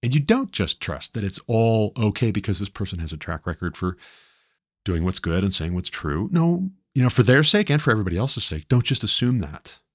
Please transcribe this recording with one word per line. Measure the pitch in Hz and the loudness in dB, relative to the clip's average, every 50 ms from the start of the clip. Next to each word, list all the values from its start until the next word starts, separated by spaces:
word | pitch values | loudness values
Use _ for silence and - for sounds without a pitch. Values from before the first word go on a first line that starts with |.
| - | -2
And | 117 127 | 2 2
you | 151 | 2
don't | 143 - 220 262 269 - - | 2 4 2 2 2 -4 -2
just | - 98 85 - _ | -4 -2 -2 -2 _
trust | - - 80 - - - _ | -6 -8 -8 -8 -10 -10 _
that | 113 101 | -4 -6
it's | 95 - - - | -4 -6 -8 -6
all | - 117 113 113 113 113 110 107 101 - | -2 0 2 4 4 4 2 0 0 -2
okay | - 113 107 98 - - 113 | 0 0 0 0 2 0 0
because | 101 107 101 - 101 82 | 0 -2 -2 -2 -4 -4
this | 101 - | -4 -8
person | _ - 104 92 - 87 | _ -8 -8 -6 -6 -6
has | 82 78 80 | -6 -6 -8
a | |
track | 76 - - 82 80 _ | -10 -8 -8 -8 -6 _
record | - 85 - - 87 80 | -6 -6 -4 -4 -6 -6
for | - - 92 90 - - - - - _ _ _ _ _ _ _ _ _ _ _ _ _ | -2 -2 -2 -2 -4 -12 -20 -20 -20 _ _ _ _ _ _ _ _ _ _ _ _ _
doing | - 90 82 80 | -2 0 0 0
what's | 92 90 - | 0 -2 -2
good | - 87 82 90 95 | -2 -2 0 0 0
and | 101 92 | 0 0
saying | - 78 82 87 | -2 -4 -4 -4
what's | 90 87 - | -4 -6 -6
true. | - - - 76 71 78 104 - | -10 -6 -4 -4 -2 -2 -2 0
No, | - 170 160 170 175 180 185 190 - _ _ _ _ | 0 2 2 2 2 0 -2 -6 -8 _ _ _ _
you | 135 123 | 2 2
know, | 123 | 2
for | - - 120 | 4 4 4
their | 98 127 139 156 | 6 6 6 6
sake | 147 - 208 208 - | 6 4 4 4 4
and | 143 147 - | 2 2 4
for | - | 2
everybody | 113 110 104 90 85 | 2 2 2 0 0
else's | 87 113 139 - - - | 0 -2 -2 -4 -6 -6
sake, | - 80 78 76 _ | -6 -6 -8 -2 _
don't | 127 123 120 | 2 2 4
just | - 135 - - | 2 -2 -2 -2
assume | 101 - - - 123 127 123 | -2 -2 0 2 2 2 0
that. | 87 73 78 - _ - - - _ _ _ | -2 -4 -8 -14 _ -18 -20 -20 _ _ _